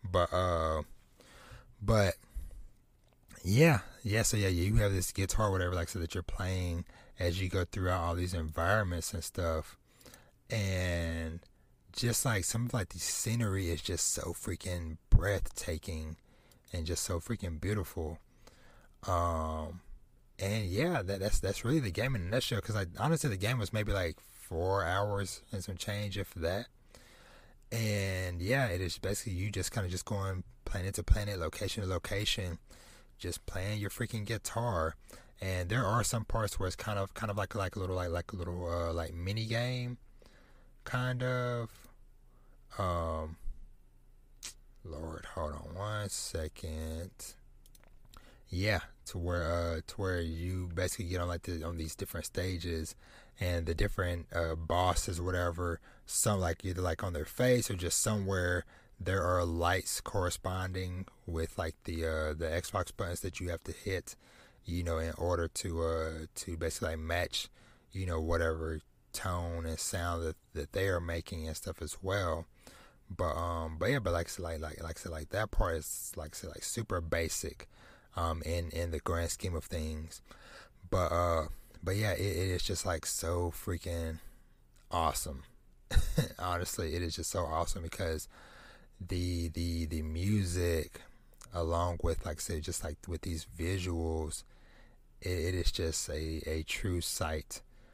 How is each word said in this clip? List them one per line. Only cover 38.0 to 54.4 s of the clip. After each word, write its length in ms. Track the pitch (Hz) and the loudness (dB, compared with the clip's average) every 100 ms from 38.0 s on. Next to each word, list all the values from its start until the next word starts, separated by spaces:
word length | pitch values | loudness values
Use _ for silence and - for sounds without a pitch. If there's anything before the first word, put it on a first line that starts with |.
| 90 | 0
like 220 | 85 85 | -2 -2
a 40 | 92 | -6
little, 320 | 87 87 87 | -4 -4 -2
uh, 240 | 85 85 | 0 0
like, 220 | 82 82 | 0 -2
mini 320 | 85 90 107 110 | -4 -2 -2 0
game, 520 | 117 120 127 123 123 - - - - - - - - | 0 0 -2 -4 -6 -12 -20 -20 -20 -20 -20 -20 -16
kind 380 | - 123 127 123 | -4 0 0 0
of. 480 | 127 127 123 120 113 - - - - - - - - - - - | 2 2 0 -2 -4 -8 -20 -20 -20 -20 -20 -20 -20 -20 -14 -2
Um, 580 | 95 87 82 80 80 85 - - - - - - - - - - - - - - | 0 0 0 -2 -4 -4 -4 -4 -10 -16 -20 -20 -20 -20 -20 -14 -14 -14 -20 -18
Lord, 400 | 87 76 80 80 - | -12 -8 -8 -8 -8
hold 180 | - 78 | -4 -4
on 220 | 76 78 | -4 -8
one 340 | 90 104 107 101 | -6 -4 -4 -4
second. 1000 | - - - 80 - 85 78 80 80 92 - - - - - - - - - - - - - - | -4 -4 -4 -4 -6 -6 -4 -4 -6 -8 -12 -16 -16 -20 -20 -20 -20 -20 -20 -20 -20 -20 -20 -6
Yeah, 320 | 90 101 95 - - - | 0 2 2 -2 -14 -10
to 120 | 92 | -4
where, 260 | 85 87 | 0 2
uh, 360 | 80 85 85 80 - | 2 2 0 -2 -4
to 80 | - | -4
where 240 | 95 90 | 0 0
you 480 | 82 82 87 92 90 | 0 -2 -2 -2 -2
basically 320 | 85 90 - 87 | -2 -2 -2 -2
get 140 | 90 | -2
on, 80 | 87 | 0
like, 140 | 87 | -2
the, 200 | - 85 | -4 -4
on 120 | 82 85 | -4 -4
these 180 | 80 | -4
different 320 | - 98 - - | -4 -6 -6 -4
stages, 680 | - 92 90 85 82 80 - - - - - | -4 -2 -2 -2 -2 -4 -10 -20 -20 -20 -4
and 260 | 90 85 82 | 0 2 2
the 80 | |
different, 520 | 80 104 - 90 87 85 | 2 2 4 0 0 -2
uh, 200 | 85 | 0